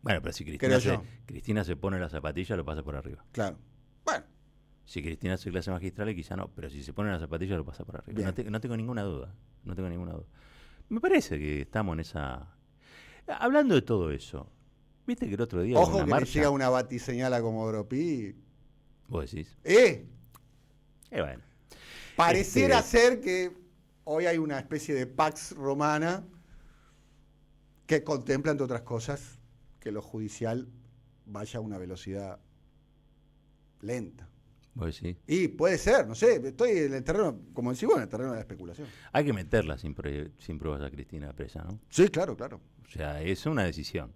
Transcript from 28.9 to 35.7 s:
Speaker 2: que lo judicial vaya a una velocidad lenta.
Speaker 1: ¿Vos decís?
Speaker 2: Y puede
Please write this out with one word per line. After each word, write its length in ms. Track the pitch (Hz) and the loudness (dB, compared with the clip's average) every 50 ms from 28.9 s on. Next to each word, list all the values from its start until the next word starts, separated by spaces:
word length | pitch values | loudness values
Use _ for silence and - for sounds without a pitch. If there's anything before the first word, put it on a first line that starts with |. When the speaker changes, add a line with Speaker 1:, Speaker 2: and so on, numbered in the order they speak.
| 120 113 113 - 143 143 - - - - - - - - - - - _ | -6 -6 -4 -6 -8 -8 -10 -18 -20 -20 -20 -20 -20 -20 -20 -20 -20 _
Speaker 2:
que 120 | - 113 | -10 -8
lo 100 | 104 104 | -8 -8
judicial 680 | 104 - - 113 107 104 - - 117 110 113 123 127 117 - - - - - - _ _ - _ _ | -8 -8 -10 -8 -8 -8 -6 -4 -4 -2 -2 -2 -4 -8 -16 -20 -20 -20 -20 -20 _ _ -20 _ _
vaya 320 | - 101 101 107 - - 120 | -14 -10 -10 -10 -8 -8 -8
a 20 | |
una 160 | 110 107 101 | -8 -6 -8
velocidad 600 | 92 90 90 92 90 - 98 95 98 101 95 92 - _ _ _ _ _ _ _ _ _ _ _ _ _ _ _ _ _ _ _ _ _ _ _ _ _ _ _ _ | -8 -8 -10 -10 -10 -8 -8 -8 -6 -6 -8 -10 -14 _ _ _ _ _ _ _ _ _ _ _ _ _ _ _ _ _ _ _ _ _ _ _ _ _ _ _ _
lenta. 460 | - 101 120 123 110 85 - - - - _ - _ - - _ _ _ _ | -8 -6 -6 -6 -6 -10 -14 -18 -20 -20 _ -20 _ -20 -20 _ _ _ _
Speaker 1:
¿Vos 280 | 120 - 82 76 - | -6 -6 -6 -6 -6
decís? 160 | - 87 87 - _ | -8 -8 -8 -8 _
Speaker 2:
Y 220 | - 151 185 180 156 | -2 0 0 0 -2
puede 280 | - - 151 185 | 0 2 2 2